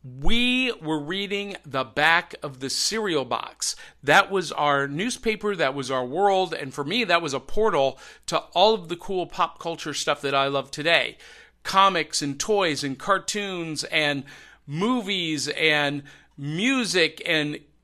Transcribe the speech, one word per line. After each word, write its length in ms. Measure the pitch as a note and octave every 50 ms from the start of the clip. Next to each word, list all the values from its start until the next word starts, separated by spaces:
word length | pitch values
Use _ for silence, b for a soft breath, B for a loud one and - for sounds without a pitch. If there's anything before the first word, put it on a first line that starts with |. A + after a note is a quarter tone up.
| -
We 680 | C3 B2 C3+ C#3+ - A#3 A#3+ A#3+ B3 B3 B3+ C4 B3 A3+ -
were 180 | D#3+ D3+ D#3 D3+
reading 580 | C#3+ D3 F#3 G3 G3+ F#3+ G3+ G3+ G3+ G3+ F#3+ - _
the 180 | D3+ C3 C3+ C3
back 520 | A#2 G#2 C#3+ D3 D#3+ E3 F3 F3 - - -
of 180 | - D3 C3 B2+
the 80 | C3 C3
cereal 560 | - - - - G3 A3+ G#3+ G3 D#3+ C#3 C3
box. 500 | A#2 A#2+ - - - - _ - - - B B B B B
That 300 | - C3 D3+ F#3+ G3 G3
was 220 | G3 F#3+ F3 D3 -
our 340 | - D3+ D3 C#3 C#3 C#3
newspaper, 680 | C#3 C#3+ D3+ G3+ B3+ A#3+ - - A3+ G#3+ - - G#3 G3+
that 180 | F3 D3+ C3+ C3+
was 180 | C#3+ C3+ A#2+
our 140 | C3+ C3 B2+
world, 480 | B2 C3+ F3 G3+ G3+ G3 F#3+ F#3+ F3 D#3+
and 200 | - D3 C3+ -
for 120 | - C#3+
me, 180 | C#3+ F#3+ B3 A#3
that 180 | F3 F3 E3+
was 120 | E3+ D3+ C3
a 80 | C3
portal 580 | - - - G3+ G#3+ A3 E3+ D3 C3+ C3+ - B B B B B B
to 100 | - E3+
all 360 | D#3+ - - - E3+ F#3+ G#3+ A3+
of 140 | G#3 F3
the 80 | D#3+ E3+
cool 300 | E3+ - - G3 F#3 E3+
pop 340 | E3 - - F3 D#3+ - -
culture 340 | - E3+ E3 D#3 - D#3 C#3+
stuff 280 | - - D#3+ D3 -
that 140 | - C#3 C#3
I 120 | C#3 C#3
love 240 | C#3 C#3 C#3 C3+ C3+
today. 460 | - D3+ D3 E3 E3+ C#3+ B2 A#2+ - B B B B B B B B _ _
Comics 580 | - - F#3+ G3 G3 F#3 E3 D3+ D3+ - -
and 180 | D3+ C#3+ C#3 C#3+
toys 460 | - - G#3+ G3+ F#3+ E3+ D3 C3 C#3+
and 120 | C#3 C3
cartoons 880 | - - G3 G3 F#3 F#3+ - - G#3 G3+ G3 F#3 F3 E3+ D#3+ D#3 C#3+ -
and 380 | - D#3+ D#3+ D3+ D3 C#3+ C#3 C3 B B B B B B B B
movies 840 | C#3+ C#3 D#3+ G3 A#3 B3+ B3 G3+ F#3+ G3+ F#3 F3 D#3+ D#3 C#3+ B2+ C#3+
and 540 | - - D#3 D#3+ D3+ D3 D3 C#3+ C#3+ C#3+ C#3+ B B B B B B
music 840 | - C#3+ D3 D#3 E3+ G#3+ B3+ C4+ C4 A#3 F3 D#3+ F#3 E3 D3+ - - -
and 340 | - E3 D#3 D3 D3+ D3 - - _ _ _